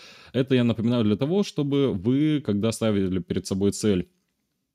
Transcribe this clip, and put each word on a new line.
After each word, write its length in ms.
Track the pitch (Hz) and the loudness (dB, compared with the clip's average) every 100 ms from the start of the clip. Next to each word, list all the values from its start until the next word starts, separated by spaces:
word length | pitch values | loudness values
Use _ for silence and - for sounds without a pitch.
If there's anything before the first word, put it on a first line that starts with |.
| - - - | -20 -20 -6
Это 220 | 120 131 | -4 2
я 100 | 127 | 2
напоминаю 400 | 120 110 110 123 | 2 0 0 0
для 120 | 107 104 | 2 0
того, 260 | 135 196 | 0 -2
чтобы 500 | 196 - 143 139 135 | -2 -4 -2 0 0
вы, 480 | 90 101 135 156 151 | 0 0 0 2 0
когда 320 | - 101 113 | -2 0 -2
ставили 460 | 113 113 101 95 92 | 0 0 0 0 -2
перед 280 | - 92 - | -4 -6 -4
собой 260 | 98 101 | 0 0
цель, 360 | - 107 92 - _ _ _ _ _ _ | 0 0 0 -2 _ _ _ _ _ _